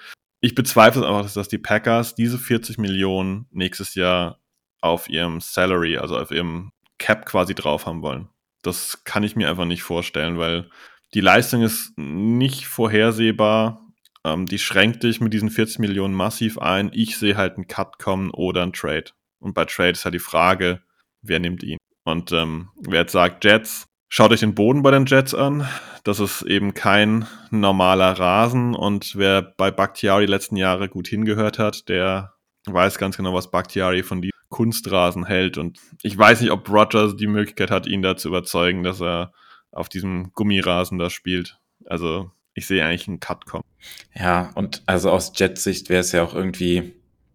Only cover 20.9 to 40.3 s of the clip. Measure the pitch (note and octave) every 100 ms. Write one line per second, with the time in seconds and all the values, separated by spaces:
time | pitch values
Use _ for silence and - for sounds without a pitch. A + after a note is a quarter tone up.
20.9 | _ _ _ - E2 F2 F2+ - D#2+ -
21.9 | _ - E2 F2 E2+ E2 D#2+ F2+ - F3
22.9 | E2+ F2 F#2+ F2+ - G#2 A2 A3 - -
23.9 | _ _ - A2 A2+ G#2+ G2 G#2+ C#3 C#3
24.9 | C#3 C3 C3+ C3 - C#3 D3 C3+ - -
25.9 | - - G2+ G2+ - F2 G2 G2+ - G#2
26.9 | G2+ G#2+ A2 A2 - - A2 G2+ F#2+ F#2
27.9 | F#2+ F#2 F#2 F2+ G2 A#2 B2 A#2+ A#2+ G2+
28.9 | G2+ - G2 G2 G2 F#2 - F#2+ F#2 G2
29.9 | - G#2 G2 G#2 G2 - G#2 F#2+ F#2 G2
30.9 | F#2 F2 G#2+ A2 G#2+ G#2+ - G#2+ - -
31.9 | F#2 F#2 F#2+ F#2+ _ _ _ - F2+ F#2+
32.9 | - G2 F#2 F#2+ F2+ F2+ F2+ F#2 G2 F#2
33.9 | F#2 F#2 F2+ F2+ - _ - A2+ A2+ -
34.9 | F#2+ F2+ F2 E2+ F#2 F#2 - E2+ - _
35.9 | - - G2 G#2+ A2+ A#2+ G2 G2 G#2 G#2+
36.9 | A2 G#2+ G2+ G#2 G#2 G#2 - F#2+ F#2+ F2
37.9 | G2 F#2 F2 D#2 F2+ F2 E2+ F2 F#2 F2+
38.9 | F#2 E2+ E2+ F2 _ _ - _ - F2
39.9 | F#2+ F#2+ F2+ F2+